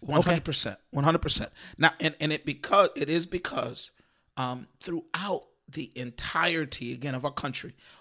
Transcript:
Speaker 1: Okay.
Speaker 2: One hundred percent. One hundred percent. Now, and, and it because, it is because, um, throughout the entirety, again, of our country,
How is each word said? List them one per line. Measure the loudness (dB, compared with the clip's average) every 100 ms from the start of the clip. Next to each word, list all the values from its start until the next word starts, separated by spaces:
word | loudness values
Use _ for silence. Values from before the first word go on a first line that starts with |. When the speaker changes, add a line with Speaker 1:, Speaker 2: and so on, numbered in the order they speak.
Speaker 1:
Okay. | 0
Speaker 2:
One | 4
hundred | 6 4 2
percent. | -2 -2 -6 _
One | 2
hundred | 4 4
percent. | 2 0 -2 -12 -14 2
Now, | 2 4
and, | -2 0
and | -2
it | -2 -4
because, | -6 4 6 6 4
it | 0
is | 0 -2
because, | -6 -6 -4 -6 -6 -12 _ _ _ _ -6
um, | -6 -6 -12 -14
throughout | -8 -6 -6 -6 -4 -4 -6 _ -14
the | -12 -10 -8
entirety, | -10 -8 -4 2 2 2 -2 -6 -8
again, | -6 -6
of | -4 -4
our |
country, | -4 -6 -6 -10 -14 -20 -20